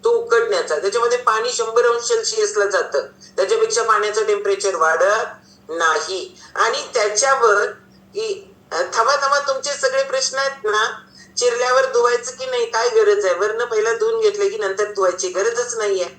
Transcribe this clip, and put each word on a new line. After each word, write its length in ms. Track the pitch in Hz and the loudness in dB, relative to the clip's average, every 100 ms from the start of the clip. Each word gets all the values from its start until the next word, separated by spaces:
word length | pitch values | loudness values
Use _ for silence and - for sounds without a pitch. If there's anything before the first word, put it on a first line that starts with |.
तो 60 | 453 | 2
उकडण्याचा. 680 | 466 - 226 - 262 - 151 | 0 2 0 2 -2 0 -2
त्याच्यामध्ये 400 | 392 466 480 247 | 0 0 2 2
पाणी 340 | - 220 480 | 0 0 -2
शंभर 340 | 494 453 453 480 | -2 0 2 2
अंश 160 | 466 | 2
सेल्सिअसला 640 | - 453 440 427 415 403 392 | 0 -2 -2 -2 0 0 0
जातं, 340 | - - - - - - - | 0 -2 -4 -6 -16 -12 -4
त्याच्यापेक्षा 460 | 190 - 220 233 | 0 2 2 0
पाण्याचं 420 | 226 208 208 214 | 2 2 2 -2
टेम्परेचर 500 | 214 202 196 196 196 | 0 0 0 -2 -2
वाढत 520 | 175 160 160 190 214 - - _ _ - | 0 2 2 0 0 -2 -10 _ _ -12
नाही. 720 | 165 165 160 - 185 - - - | -2 0 0 -4 -8 -10 -16 -14
आणि 340 | - 220 254 - | -2 0 0 -2
त्याच्यावर 720 | 240 208 208 269 262 233 202 226 - - - - | 0 0 2 2 4 4 4 0 -6 -20 -20 -14
की, 400 | - 220 - - - _ | -8 -6 -8 -10 -20 _
थांबा, 440 | 165 175 - 233 285 | -4 -2 0 2 2
थांबा, 220 | 277 285 | 2 0
तुमचे 340 | 277 262 285 | 0 -4 -4
सगळे 300 | 285 262 269 | -2 0 0
प्रश्न 360 | 269 262 262 262 | -2 -2 -4 -2
आहेत 260 | 269 269 | -4 -4
ना, 360 | 415 415 220 - - - - - | -2 0 -2 -6 -18 -20 -12 -2
चिरल्यावर 480 | 480 233 247 508 523 | -2 0 2 2 2
धुवायचं 460 | 480 480 480 - | 2 2 2 -4
की 140 | - 523 | -10 -6
नाही, 240 | 494 466 | -2 -2
काय 180 | 453 480 | 0 2
गरज 360 | 440 415 403 | 4 4 4
आहे? 100 | 392 | 2
वरनं 300 | 523 427 453 | 0 0 -2
पहिला 280 | 480 440 453 | -2 0 0
धुवून 280 | 453 440 453 | 0 0 2
घेतलं 280 | 440 403 277 | 0 2 -2
की 100 | 214 | 0
नंतर 260 | 202 190 | -4 -2
धुवायची 440 | 208 202 190 175 185 | -4 0 0 0 -4
गरजच 460 | 180 208 - - | -2 -2 -2 -4
नाहीये. 320 | 226 208 190 170 | -4 -2 -2 -4